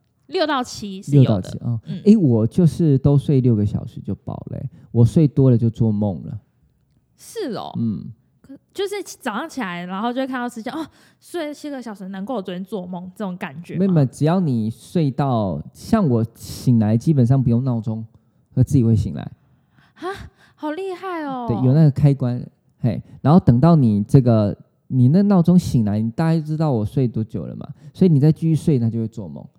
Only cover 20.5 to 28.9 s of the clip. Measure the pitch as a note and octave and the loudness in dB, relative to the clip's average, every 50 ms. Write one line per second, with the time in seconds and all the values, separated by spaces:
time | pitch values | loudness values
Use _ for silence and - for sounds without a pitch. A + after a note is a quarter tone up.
20.5 | _ - D4+ D4+ D4+ E4+ G4 F#4+ F4+ E4+ F#4 F#4+ F4 E4 D4+ C#4 C4 B3+ A#3+ A3+ | _ -10 -8 -8 -8 -6 -8 -8 -10 -10 -10 -10 -8 -8 -8 -8 -8 -8 -4 -4
21.5 | A#2 G2+ B2+ B2+ C3+ D#3+ D#3+ C#3+ C3 - D3 C#3+ C#3 C3+ C3 A#2+ B2 A#2+ - - | -2 0 2 2 4 6 4 4 4 4 2 2 2 2 -2 -6 -6 -6 -10 -14
22.5 | _ _ _ _ _ - - A#2 E2+ - - _ - - - C3 D#3+ F#3+ - - | _ _ _ _ _ -4 -4 -4 -4 -4 -10 _ -16 -2 2 4 4 6 6 6
23.5 | A#2+ B2 C#3+ E3+ E3+ D3+ B2+ A2 G#2 G2+ G2+ - - C#3 B2 B2 A2+ A2 G#2 G2+ | 4 6 6 6 6 6 4 4 2 0 0 4 4 4 6 6 2 2 2 0
24.5 | - _ - _ _ _ _ - C#3 B2+ B2 B2+ D#3 G3 G3+ G3+ G3+ F3 E3 E3+ | -2 _ -12 _ _ _ _ -4 0 2 4 4 4 4 4 4 4 4 4 4
25.5 | F3+ F3+ - - - - G#3+ G2+ G2+ G#2+ A2 - - - E3 D#3+ E3 E3 D3+ D#3 | 4 4 2 2 0 0 0 0 0 -2 -2 -4 -2 -2 0 0 0 0 -2 -4
26.5 | D#3 D3+ D#3+ D3+ B2+ A2 G#2+ G2+ - C#3+ B2+ A#2 - A2+ A2 - - F#2 C#2 A#1+ | -4 -2 -2 0 0 0 -2 -2 -2 -2 -2 -2 -2 -4 -6 -6 -8 -10 -10 -10
27.5 | G#1+ - - - - _ - D3 _ - F#3 F#3 D#3 C3+ C#3+ D#3 D#3 - E3 D#3+ | -12 -14 -14 -16 -18 _ -20 -14 _ 2 4 4 6 6 6 4 2 2 0 0
28.5 | D#3+ C#3+ - F3 D3 A#2+ A#2 A2+ | 0 0 2 0 0 2 0 0